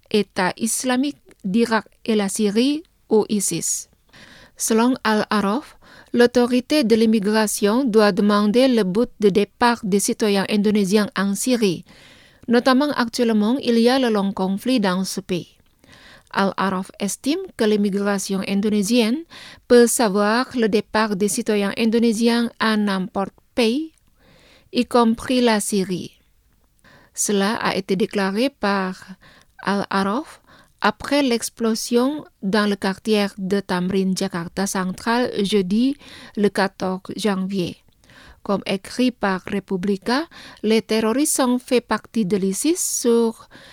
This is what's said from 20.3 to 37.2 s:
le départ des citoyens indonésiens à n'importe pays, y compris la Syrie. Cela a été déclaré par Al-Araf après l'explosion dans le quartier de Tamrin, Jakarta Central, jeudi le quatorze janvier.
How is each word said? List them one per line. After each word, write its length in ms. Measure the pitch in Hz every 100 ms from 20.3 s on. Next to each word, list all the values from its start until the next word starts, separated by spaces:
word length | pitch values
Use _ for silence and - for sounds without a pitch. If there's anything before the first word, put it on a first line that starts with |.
| 226 247 254
le 120 | 220
départ 480 | 208 - 214 220 202
des 140 | 208
citoyens 420 | 240 226 208 202 -
indonésiens 760 | 226 233 233 220 233 233 233 -
à 160 | 220 214
n'importe 560 | 208 190 180 202 190 _ _ -
pays, 380 | 226 262 320 _ _ _ _ _ _ _ _
y 120 | 247 233
compris 540 | 247 233 233 - 254
la 220 | 240 214
Syrie. 580 | - 208 185 175 - _ _ _ _ _ _ _ _ - _
Cela 420 | - - 202 196 233
a 220 | 196 -
été 180 | - 185
déclaré 540 | 214 202 196 202 269
par 560 | - 208 196 185 185 - 185 - - _ -
Al-Araf 800 | - 202 - 196 196 233 320 - _ - _ -
après 420 | 208 - - 285
l'explosion 1000 | 277 233 - - 226 220 - 240 262 302 - _
dans 260 | 190 214 208
le 60 | 202
quartier 520 | 196 190 - 208 202 -
de 240 | 190 202
Tamrin, 500 | - 185 180 196 190
Jakarta 540 | 185 190 180 170 - 196
Central, 640 | 196 185 185 233 233 247 - 196
jeudi 500 | 208 185 214 262 277 - - - -
le 140 | 202
quatorze 640 | - 196 - 190 185 -
janvier. 600 | -